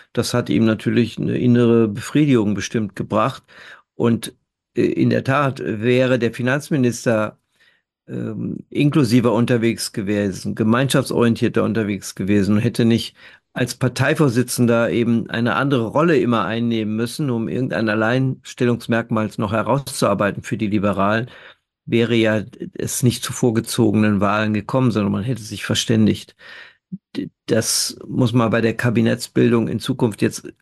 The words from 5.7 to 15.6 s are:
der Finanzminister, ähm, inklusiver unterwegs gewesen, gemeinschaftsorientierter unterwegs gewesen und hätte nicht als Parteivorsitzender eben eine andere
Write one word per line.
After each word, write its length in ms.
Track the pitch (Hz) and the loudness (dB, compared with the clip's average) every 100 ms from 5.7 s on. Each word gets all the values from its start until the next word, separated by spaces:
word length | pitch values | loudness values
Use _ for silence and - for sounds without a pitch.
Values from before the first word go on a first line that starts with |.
| 104 117 127 127 127 | -2 0 2 2 0
der 140 | 113 | 0
Finanzminister, 1040 | - 120 147 - 151 123 117 127 110 107 - _ _ _ _ _ _ - | -2 -2 -2 -2 0 0 0 -2 0 -2 -8 _ _ _ _ _ _ -12
ähm, 500 | 123 113 110 110 - - | -10 -8 -8 -8 -10 -8
inklusiver 600 | - 147 151 113 123 117 | -2 2 2 4 4 4
unterwegs 600 | 110 120 120 117 98 - | 2 2 2 0 -2 -6
gewesen, 600 | - 98 104 101 87 101 | -6 -2 -2 -2 -4 -8
gemeinschaftsorientierter 1120 | 101 110 120 135 143 120 - 117 110 113 107 | -2 2 2 2 0 0 0 2 2 0 0
unterwegs 500 | 104 110 104 95 - | 0 -2 -2 -4 -8
gewesen 420 | - 95 104 95 104 | -6 0 2 4 2
und 40 | |
hätte 240 | 117 - | 2 2
nicht 320 | 117 113 - - - - _ | 2 2 -2 -14 -20 -20 _
als 220 | - 123 - | -6 -6 -2
Parteivorsitzender 1120 | 127 - 135 160 143 113 123 - 120 117 113 | -4 0 0 2 2 2 0 0 2 2 2
eben 400 | 101 117 117 - | 0 2 0 -2
eine 240 | 113 120 | -2 0
andere 320 | 92 | 0